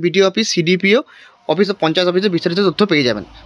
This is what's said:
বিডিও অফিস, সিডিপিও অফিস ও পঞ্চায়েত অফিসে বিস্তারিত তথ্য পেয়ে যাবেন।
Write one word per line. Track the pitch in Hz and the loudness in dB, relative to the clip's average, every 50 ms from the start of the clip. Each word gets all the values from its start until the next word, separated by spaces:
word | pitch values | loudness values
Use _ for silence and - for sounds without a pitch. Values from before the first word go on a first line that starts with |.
| 165 | -2
বিডিও | 175 160 196 190 190 | 0 2 2 2 2
অফিস, | - 220 220 - - | 0 -2 -4 -2 -2
সিডিপিও | 175 160 180 185 185 196 196 214 277 - _ - - - - _ _ _ - | -2 0 0 0 0 2 2 2 2 0 _ -12 -20 -20 -20 _ _ _ -2
অফিস | 156 180 208 196 | 0 0 0 0
ও | 196 - | -2 -2
পঞ্চায়েত | 160 160 160 185 180 180 | -2 -2 0 0 0 0
অফিসে | 175 185 208 208 170 | 0 0 0 0 -2
বিস্তারিত | 160 - 175 170 196 202 180 | -2 -2 -2 -2 0 0 0
তথ্য | 151 - 208 202 | 0 0 0 0
পেয়ে | 165 147 131 120 | 2 2 0 0
যাবেন। | 107 104 - - - - - | -2 -4 -8 -14 -18 -20 -20